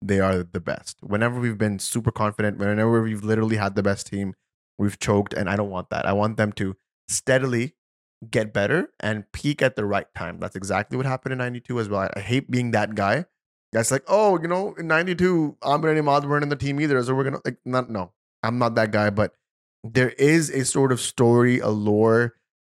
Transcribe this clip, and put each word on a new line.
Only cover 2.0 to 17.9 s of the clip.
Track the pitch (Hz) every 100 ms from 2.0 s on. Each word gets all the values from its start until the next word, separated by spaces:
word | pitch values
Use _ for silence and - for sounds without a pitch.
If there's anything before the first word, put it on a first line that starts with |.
| 113
confident, | - 107 104 107 98
whenever | 101 104 113 117
we've | 113 107
literally | 107 110 110 110
had | 98
the | 101
best | 98 98 -
team, | 98 98 - _ _ _ -
we've | 101 -
choked, | - 104 101
and | - 92
I | 101
don't | 101
want | 92 -
that. | 85 -
I |
want | 101 110 110
them | 107
to | - 95 95 _ _ -
steadily | - - 127 135 120 131 _ _ _ _ - 110
get | 120 110
better | 107 101 160 302 -
and | 107 107 -
peak | - 143 147
at | 131 -
the |
right | 101 98 -
time. | - 87 87
That's | 90 95
exactly | 98 95 107 127
what | 135
happened | 131 127
in | 127
ninety-two | 123 123 - 123
as | 104
well. | 101
I, | 95 104
I |
hate | 98 131 -
being | 123 120
that | 110 104
guy, | 104 98 135 180 _ _ _ _ 113
that's | 113
like, | 135 -
"Oh, | 202 214 175
you | 170
know, | 180 202
in | - 165
ninety-two, | 160 180 170 180 170 151 -
Amir | 135 147 160
and | 156
Imad | 147 143
weren't | 143 147
in | 147
the | 139
team | 139 143
either, | 151 131
so | 120
we're | 131
gonna," | 135 143
like, | 131 123
not, | 127 127 120